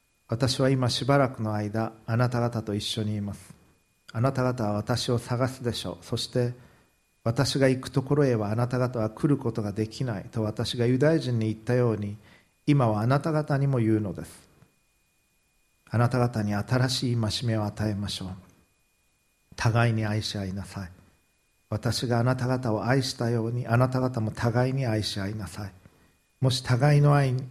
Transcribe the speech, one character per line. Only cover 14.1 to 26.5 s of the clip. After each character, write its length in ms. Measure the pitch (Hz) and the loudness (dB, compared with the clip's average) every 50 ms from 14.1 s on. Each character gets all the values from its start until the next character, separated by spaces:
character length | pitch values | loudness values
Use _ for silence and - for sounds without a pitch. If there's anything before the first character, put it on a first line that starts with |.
| 82 | -6
で 120 | - 82 | -8 -10
す。 180 | - - - - _ _ _ - _ _ _ _ _ _ _ _ _ _ _ _ _ _ _ _ _ _ _ _ _ _ _ _ - | -14 -16 -20 -20 _ _ _ -20 _ _ _ _ _ _ _ _ _ _ _ _ _ _ _ _ _ _ _ _ _ _ _ _ -2
あ 80 | - | 0
な 120 | 110 120 120 | 2 2 4
た 80 | 127 | 4
方 260 | 127 123 120 123 113 104 | 2 0 2 0 -2 -2
に 100 | 104 104 | -2 -2
新 340 | 101 101 - 127 127 127 127 | -2 -2 0 0 0 2 0
し 220 | 127 - 135 120 120 | 0 -2 -2 -2 0
い 20 | |
戒 160 | 117 110 101 - - 123 | 0 0 -2 -2 -2 -2
め 120 | 113 110 | -2 -2
を 80 | 110 104 | 0 -2
与 240 | 101 - - 107 107 | -4 -4 -4 -4 -2
え 60 | 101 | -2
ま 140 | 98 104 101 | -4 -6 -6
し 120 | - - | -8 -8
ょ 40 | 95 | -8
う。 40 | 92 92 98 - - _ _ _ _ _ _ _ _ _ _ _ _ _ _ _ _ _ _ _ _ - | -10 -10 -12 -16 -20 _ _ _ _ _ _ _ _ _ _ _ _ _ _ _ _ _ _ _ _ -10
互 360 | - - 120 110 117 117 117 | 0 0 2 4 4 4 4
い 20 | 113 | 2
に 120 | 110 110 | 0 0
愛 180 | 104 107 107 - | -2 -2 -2 -4
し 140 | - - | -4 -6
合 80 | 104 98 | -6 -6
い 80 | 95 92 | -6 -6
な 120 | 101 95 | -8 -10
さ 200 | - - 101 95 | -10 -10 -12 -12
い。 60 | 87 - - _ _ _ _ _ _ _ _ _ _ _ _ _ - | -12 -16 -20 _ _ _ _ _ _ _ _ _ _ _ _ _ -6
私 380 | 107 104 - 120 110 - 139 | -6 -2 -2 -2 -2 -2 0
が 120 | 117 120 117 | 0 2 2
あ 40 | 117 | 2
な 120 | 127 131 | 2 0
た 120 | 127 123 | 0 0
方 260 | 127 131 127 127 117 107 | -2 -2 -2 0 -2 -2
を 120 | 104 92 | 0 0
愛 180 | 117 135 135 123 | 2 2 2 2
し 100 | - - | -2 -4
た 160 | - 120 117 | -4 -2 -2
よ 180 | 120 113 110 | 0 0 -2
う 40 | 113 | -2
に、 160 | 120 120 127 | -4 -4 0
あ 100 | - 117 | 2 4
な 120 | 123 127 127 | 4 4 4
た 100 | 127 131 | 2 0
方 200 | 127 123 123 117 | -2 0 -2 -2
も 120 | 110 110 | -4 -4
互 400 | - - - 120 110 123 127 131 | -4 -2 -2 0 2 2 2 2
い 20 | 131 | 0
に 120 | 135 135 | -2 -2
愛 180 | 113 110 110 98 | 0 -2 -2 -2
し 160 | - - 104 | -4 -4 -6
合 100 | 95 98 | -6 -6
い 60 | 104 | -6
な 120 | 107 98 | -8 -10
さ 200 | 87 - 104 104 | -10 -10 -12 -12
い。 40 | 95 - - _ - _ _ _ _ _ _ _ _ _ - | -12 -14 -18 _ -20 _ _ _ _ _ _ _ _ _ 0
も 100 | 131 127 | 0 2